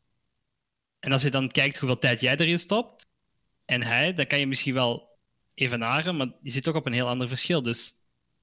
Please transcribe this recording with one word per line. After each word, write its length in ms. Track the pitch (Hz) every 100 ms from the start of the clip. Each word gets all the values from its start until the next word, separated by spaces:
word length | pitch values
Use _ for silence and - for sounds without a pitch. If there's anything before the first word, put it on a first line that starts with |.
| _ _ _ _ _ _ _ _ _ _
En 120 | -
als 100 | 135
je 100 | 143
dan 200 | 131 131
kijkt 260 | - 139 -
hoeveel 220 | 135 127
tijd 220 | 131 120
jij 160 | 127 139
erin 220 | 165 170
stopt 460 | - 208 240 - - _ _ _ _ _ -
en 180 | 123
hij, 300 | 117 117 156
dan 140 | 180 -
kan 120 | 143
je 80 | 139
misschien 260 | 131 -
wel 460 | 127 123 123 - _ _ _ _
evenaren, 640 | - 127 120 113 135 165 170
maar 140 | 131 -
je 100 | 139
zit 120 | 127
toch 120 | 160 160
op 100 | 139
een 80 |
heel 140 | 120 123
ander 200 | 123 123
verschil. 340 | 127 - 175
Dus 320 | 123 113 - - _ _ _ _